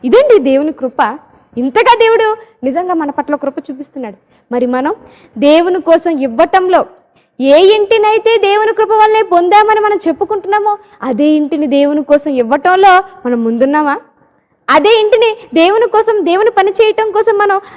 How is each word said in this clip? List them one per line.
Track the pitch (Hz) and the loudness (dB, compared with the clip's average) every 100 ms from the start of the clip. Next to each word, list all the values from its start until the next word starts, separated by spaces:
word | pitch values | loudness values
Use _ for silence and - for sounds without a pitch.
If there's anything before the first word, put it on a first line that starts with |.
ఇదండి | 247 440 571 427 | 2 2 4 2
దేవుని | 269 269 302 | 2 0 -2
కృప. | 302 254 247 233 277 _ _ _ - | -6 -8 -2 -4 -4 _ _ _ -8
ఇంతగా | 262 - 480 466 | -4 0 2 0
దేవుడు | 453 453 440 440 - _ | 0 0 0 -4 -12 _
నిజంగా | 254 285 359 | -6 -6 -4
మన | 339 294 | -4 -4
పట్ల | 285 277 | -8 -6
కృప | 294 285 277 | -6 -6 -10
చూపిస్తున్నాడు. | 285 262 285 277 233 190 _ _ _ | -14 -16 -16 -14 -14 -16 _ _ _
మరి | 247 247 | -4 -4
మనం | 254 285 440 - _ _ 220 | -2 -4 -8 -14 _ _ -2
దేవుని | 285 311 349 359 | 2 2 2 -2
కోసం | 311 330 339 | 0 0 0
ఇవ్వటంలో | 302 262 226 339 381 370 349 - _ _ _ _ - | -4 -4 -2 0 0 0 0 -2 _ _ _ _ -4
ఏ | 269 294 | 2 4
ఇంటినైతే | 381 427 403 453 427 440 440 453 | 4 2 2 0 2 0 0 0
దేవుని | 392 415 440 | 0 0 -2
కృప | 440 427 | -2 0
వల్లే | 427 427 440 | 2 2 2
పొందామని | 440 349 359 415 427 427 | 0 0 2 2 2 0
మనం | 415 415 330 | 0 -2 -4
చెప్పుకుంటున్నామో | 302 381 415 370 415 415 403 _ _ | -4 -4 -6 -4 -2 -2 -6 _ _
అదే | 269 233 | -8 -2
ఇంటిని | 294 302 294 302 294 | 0 0 -2 -4 -2
దేవుని | 277 285 294 | 0 0 -2
కోసం | 294 294 302 | 0 0 0
ఇవ్వటంలో | 262 226 285 359 370 392 370 381 - 247 | -4 -2 -2 0 2 4 4 0 -10 -6
మనం | 240 | -4
ముందున్నామా? | 226 233 262 294 294 277 _ _ _ _ _ _ - | -2 -2 0 0 -2 -6 _ _ _ _ _ _ -2
అదే | 294 403 453 | 2 2 2
ఇంటిని | 427 453 453 427 - | 2 2 0 -2 -4
దేవుని | 233 339 440 453 | 0 2 2 0
కోసం, | 427 453 427 | 0 0 -2
దేవుని | 311 359 440 | 0 0 0
పని | 453 381 | 0 -2
చేయటం | 381 427 427 440 | 2 0 0 -2
కోసం | 403 440 403 | -2 -2 0
మనం | 403 392 - | 0 -2 -6